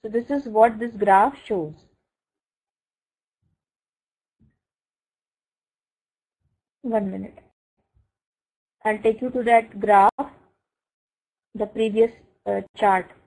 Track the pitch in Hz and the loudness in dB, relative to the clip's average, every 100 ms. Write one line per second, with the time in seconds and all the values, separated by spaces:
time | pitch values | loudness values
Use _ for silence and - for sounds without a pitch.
0 | 220 226 240 285 277 214 233 220 233 220 | -4 -6 -4 -6 -4 4 4 2 -10 -4
1 | 202 190 233 277 - 202 156 156 _ _ | 2 4 4 -2 -8 -6 -6 -12 _ _
2 | _ _ _ _ _ _ _ _ _ _ | _ _ _ _ _ _ _ _ _ _
3 | _ _ _ _ _ _ _ _ _ _ | _ _ _ _ _ _ _ _ _ _
4 | _ _ _ _ _ _ _ _ _ _ | _ _ _ _ _ _ _ _ _ _
5 | _ _ _ _ _ _ _ _ _ _ | _ _ _ _ _ _ _ _ _ _
6 | _ _ _ _ _ _ _ _ 262 220 | _ _ _ _ _ _ _ _ -6 -6
7 | 196 190 196 - _ _ _ _ _ _ | -6 -10 -16 -20 _ _ _ _ _ _
8 | _ _ _ _ _ _ _ _ 220 214 | _ _ _ _ _ _ _ _ -6 -2
9 | 220 220 254 254 233 233 226 202 208 202 | -2 -2 -6 -4 2 2 2 -8 2 4
10 | 196 - 285 - _ _ _ _ _ _ | 4 2 -14 -14 _ _ _ _ _ _
11 | _ _ _ _ _ 202 208 214 220 214 | _ _ _ _ _ -10 -10 -4 -4 0
12 | 226 - _ _ - 196 196 - 208 190 | 0 -2 _ _ -6 -6 -6 -2 2 2
13 | 180 - | -2 -20